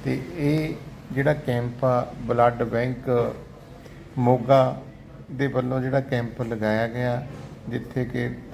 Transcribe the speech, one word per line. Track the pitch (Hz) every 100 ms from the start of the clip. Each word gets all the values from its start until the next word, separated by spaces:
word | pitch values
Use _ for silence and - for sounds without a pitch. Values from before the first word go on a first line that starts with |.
ਤੇ | 135 131 131 175
ਇਹ | 143 156 156 - - - -
ਜਿਹੜਾ | 131 139 147
ਕੈਂਪ | - 120 120 120
ਆ, | 131 123 123 -
ਬਲੱਡ | 117 120 120 120
ਬੈਂਕ | 120 113 127 123 - 123 117 120 - - - - - - - -
ਮੋਗਾ | 123 127 113 135 127 - - - - - -
ਦੇ | 131 139
ਵੱਲੋਂ | 127 123 131
ਜਿਹੜਾ | 127 135
ਕੈਂਪ | 127 123 117 -
ਲਗਾਇਆ | 117 117 107 107 117
ਗਿਆ, | 120 123 123 - - - - -
ਜਿੱਥੇ | 120 - 131
ਕਿ | 120 127 120 120 -